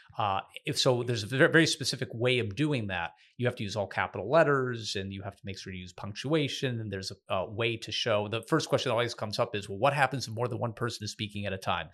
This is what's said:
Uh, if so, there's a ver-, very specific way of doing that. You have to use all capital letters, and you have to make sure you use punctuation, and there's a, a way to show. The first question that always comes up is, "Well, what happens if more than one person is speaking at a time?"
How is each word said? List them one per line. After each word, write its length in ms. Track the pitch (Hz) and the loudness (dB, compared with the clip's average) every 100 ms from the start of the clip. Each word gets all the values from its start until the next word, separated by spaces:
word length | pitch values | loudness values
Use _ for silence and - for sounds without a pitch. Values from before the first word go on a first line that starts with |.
| - - | -12 -2
Uh, 220 | 107 95 - - - | 0 0 -2 -8 -4
if 140 | - | 2
so, 240 | 143 123 | 4 4
there's 180 | 120 117 | 2 -2
a 60 | 107 | 0
ver-, 200 | 131 165 | 4 6
very 180 | 160 156 | 8 6
specific 420 | - 131 135 - | 2 -2 -4 -4
way 280 | 113 123 127 | 0 2 4
of 160 | 107 98 | 2 0
doing 320 | 151 139 104 | 0 0 -2
that. 240 | 92 85 - _ - | -2 -4 -8 _ -2
You 80 | 120 | 0
have 100 | 120 | 0
to 60 | |
use 120 | 104 104 | -4 -2
all 100 | 98 | -2
capital 420 | - 92 101 98 | 0 0 -2 2
letters, 640 | 151 151 139 127 117 107 101 | 4 6 4 2 -4 -6 -6
and 180 | 98 | -6
you 80 | 98 | -6
have 140 | 98 - | -10 -10
to 60 | 101 | -10
make 140 | 95 | -8
sure 120 | - | -8
you 100 | 92 | -10
use 120 | 90 | -10
punctuation, 840 | - 104 104 131 160 139 - 135 117 | -10 -10 -6 0 0 0 -2 -4 -2
and 120 | 110 | -4
there's 200 | 98 95 | -6 -6
a, 240 | 101 - 101 | -10 -4 -2
a 120 | 92 | -2
way 300 | 104 117 113 | 0 0 0
to 140 | - | -4
show. 360 | 107 - 104 107 | -4 2 2 2
The 140 | 113 | -4
first 260 | - 156 - | 0 0 2
question 220 | 131 131 | 0 2
that 40 | |
always 200 | 117 120 | 0 0
comes 240 | - 107 104 | -2 -4 -2
up 180 | 120 107 | -2 -2
is, 140 | 95 | -6
"Well, 80 | 98 | 0
what 160 | 131 | 2
happens 340 | 143 131 135 117 | 4 2 0 -6
if 60 | |
more 140 | 110 123 | -4 -4
than 100 | 113 | -2
one 160 | 117 | -4
person 320 | 104 120 - 104 | -2 -4 -4 -8
is 60 | |
speaking 340 | - 107 101 101 | -6 -6 -6 -4
at 80 | |
a 40 | 95 | -4
time?" 300 | - 87 82 | -2 -2 -4